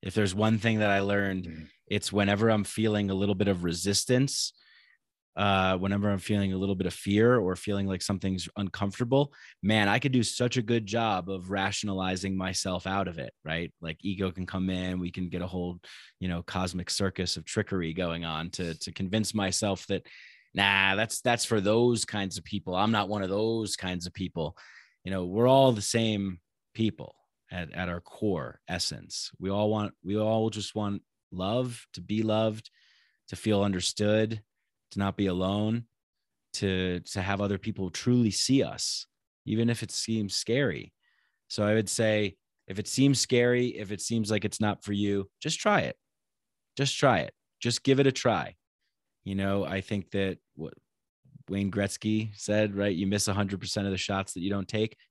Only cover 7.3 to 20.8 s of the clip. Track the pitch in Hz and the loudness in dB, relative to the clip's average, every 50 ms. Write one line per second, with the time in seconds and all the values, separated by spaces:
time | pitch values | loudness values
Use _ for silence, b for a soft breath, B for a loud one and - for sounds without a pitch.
7.3 | 127 120 98 90 92 - - - 101 98 98 98 95 87 - - 101 90 - 95 | 4 4 2 0 -2 -4 -4 -4 -2 -2 -2 -2 -2 -2 -2 -2 -2 0 0 -2
8.3 | 95 90 85 90 - - 101 92 - - 101 101 98 - 123 117 131 139 143 139 | -2 -2 -4 -6 -6 -6 -6 -6 -4 -4 -4 -4 -2 -2 0 2 4 4 2 2
9.3 | B B B B B _ - 98 110 110 104 101 104 120 - 139 127 127 110 - | B B B B B _ 0 2 4 4 4 4 4 2 2 2 2 2 2 0
10.3 | - - 120 123 - 127 110 107 120 117 107 98 107 117 113 113 101 92 87 90 | 0 -2 -2 0 0 -2 0 0 0 0 0 -2 -2 -2 0 0 -2 -2 -4 -4
11.3 | 95 92 90 92 101 98 95 98 101 - - 104 98 92 92 92 92 90 92 98 | -6 -8 -6 -4 -2 -2 -2 -2 -2 -4 -4 -2 -2 -2 -2 -2 -2 -2 -2 -4
12.3 | 95 92 92 92 92 - - 98 92 85 - 95 95 101 98 92 85 80 65 58 | -2 -2 -2 -4 -4 -4 -4 -4 -4 -4 -4 -4 -2 -2 -2 -4 -6 -8 -10 -12
13.3 | - _ - 76 80 85 85 - - _ 85 80 80 - - 104 95 92 95 92 | -14 _ -8 -6 -4 -4 -6 -8 -10 _ -10 -10 -10 -6 -6 -6 -4 -2 -2 -4
14.3 | 87 95 90 - - 92 92 92 92 90 90 92 90 90 90 87 - 92 90 85 | -4 -6 -8 -6 -4 -2 -2 -2 -2 -2 -4 -4 -4 -4 -6 -6 -6 -6 -6 -6
15.3 | 87 87 87 90 90 92 87 90 87 87 B B B B B B B - 95 90 | -6 -6 -6 -6 -6 -6 -6 -6 -8 -10 B B B B B B B -8 -6 -4
16.3 | 87 85 82 - - 92 92 90 87 90 85 - - - 101 95 - - 92 - | -4 -4 -6 -6 -4 -4 -2 -2 -4 -6 -6 -4 -2 -2 -2 -2 -2 -2 -4 -4
17.3 | - 87 80 - - 110 101 - 98 92 85 82 80 90 90 87 82 85 87 82 | -4 -6 -8 -4 -2 -2 -2 0 -2 -2 -2 -2 -4 -4 -4 -4 -4 -4 -6 -6
18.3 | 80 78 82 87 - - 90 82 80 80 - - 85 - 95 92 98 110 107 - | -6 -6 -6 -6 -6 -6 -6 -6 -6 -8 -10 -10 -8 -6 -4 -2 0 0 0 0
19.3 | - 107 98 95 95 - 110 101 95 90 - - 98 92 B B B B B B | -2 -2 0 0 0 0 0 0 -2 -2 -4 -4 -4 -4 B B B B B B
20.3 | B B B B - - 98 98 98 98 | B B B B 0 2 2 4 4 4